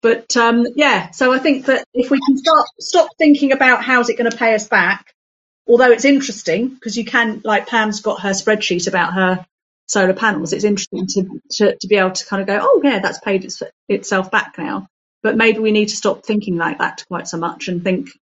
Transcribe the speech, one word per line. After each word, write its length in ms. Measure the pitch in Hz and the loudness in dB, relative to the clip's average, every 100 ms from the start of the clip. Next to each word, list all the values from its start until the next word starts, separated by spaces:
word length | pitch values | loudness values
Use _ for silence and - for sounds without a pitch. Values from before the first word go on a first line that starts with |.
But, 360 | 233 233 - 247 | 2 0 -2 0
um, 280 | 233 233 240 - | 2 2 0 2
yeah, 360 | 294 214 - | 2 2 -2
so 220 | - 254 | -2 0
I 60 | 262 | 2
think 260 | 311 269 - | 2 0 0
that 180 | 262 - | -2 -2
if 160 | 247 254 | -4 0
we 100 | 277 277 | 0 2
can 120 | 269 | 0
start, 300 | - 311 302 _ | 4 2 2 _
stop 300 | - 370 320 _ | -2 2 2 _
thinking 340 | 311 285 277 | 4 4 4
about 320 | 262 262 247 | 2 4 2
how's 260 | - 254 240 | 2 0 0
it 80 | 226 | 0
gonna 140 | 233 | -2
pay 240 | 226 233 220 | 0 0 0
us 120 | 208 | 0
back, 460 | 208 175 196 _ _ _ _ _ _ - | 0 2 -2 _ _ _ _ _ _ 2
although 240 | 240 254 | 4 6
it's 140 | 233 277 | 6 6
interesting, 720 | 277 - 208 - 170 254 - | 4 2 -8 -4 -2 -2 -6
'cause 180 | 233 220 | -8 -8
you 80 | |
can, 380 | 208 254 226 214 | -4 -2 -2 -4
like, 240 | 220 208 - | -2 -2 0
Pam's 320 | 233 214 208 | -2 -2 -2
got 220 | 214 202 | -4 -4
her 100 | 196 | -4
spreadsheet 560 | 196 - 214 - 175 175 | -2 0 0 0 -2 -2
about 260 | 180 170 | -2 -2
her 320 | 185 185 185 175 _ _ _ _ | 0 0 0 -6 _ _ _ _
solar 260 | 208 185 | 0 2
panels. 400 | 190 226 190 156 | 2 0 -2 -4
It's 100 | 190 | -2
interesting 440 | 208 202 - 175 190 | 0 0 -4 -8 -4
to, 340 | 196 185 - _ | -4 -4 -8 _
to, 240 | - 208 - | 0 0 0
to 120 | 190 | 0
be 100 | 208 | 2
able 140 | 185 | 2
to 140 | 185 - | -2 -6
kind 160 | 196 | -6
of 60 | 196 | -2
go, 120 | 202 | -2
"Oh, 200 | 208 480 | 2 2
yeah, 160 | 277 220 | 2 0
that's 200 | 196 - | -4 -6
paid 240 | - 196 | -4 -4
its-, 180 | 185 - - _ _ | -4 -12 -14 _ _
itself 420 | 190 - 190 190 | -6 -2 -4 0
back 240 | 226 - - | -4 -4 -10
now." 300 | - 196 196 _ _ _ | -10 -10 -12 _ _ _
But 140 | 220 220 | -2 2
maybe 240 | 226 220 | 2 2
we 120 | 220 | 2
need 180 | 214 214 | 2 0
to 80 | - | -2
stop 280 | 208 196 - | -4 -4 -4
thinking 300 | 214 208 170 | -4 -2 -4
like 220 | 165 - | -4 -4
that 260 | - - - | -6 -6 -10
quite 200 | 175 - | -10 -8
so 100 | 170 | -6
much 300 | 165 - - | -8 -8 -8
and 160 | 180 | -6
think 260 | 175 180 139 - | -2 -4 -4 -16